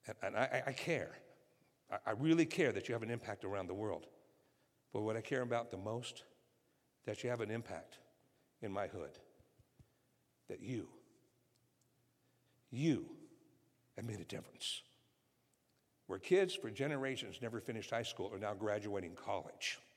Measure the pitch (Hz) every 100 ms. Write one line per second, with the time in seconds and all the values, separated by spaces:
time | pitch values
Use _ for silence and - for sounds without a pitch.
0 | - - 95 104 135 - 139 131 - 151
1 | 78 - - - - _ _ _ _ -
2 | - 110 151 165 160 - 143 98 - 117
3 | 113 120 - 101 98 98 90 95 107 80
4 | - - - _ _ _ _ _ _ 107
5 | 107 113 113 135 123 120 117 92 101 117
6 | 123 - - - _ _ _ _ _ _
7 | - 104 120 120 107 113 - 85 - -
8 | - _ _ _ _ _ 104 98 92 101
9 | 71 - - - - _ - _ - _
10 | _ _ _ _ - - 98 120 - -
11 | - - _ _ _ _ _ _ _ _
12 | _ _ _ _ _ _ _ 120 160 131
13 | - - - - - _ _ _ _ -
14 | 117 101 85 - - - - - - _
15 | _ _ _ _ _ _ _ _ _ _
16 | - 95 - 180 185 - 117 104 139 139
17 | 135 127 107 95 117 113 - 113 - 117
18 | 113 - 95 101 104 101 107 104 104 101
19 | 87 90 - 98 76 - - - -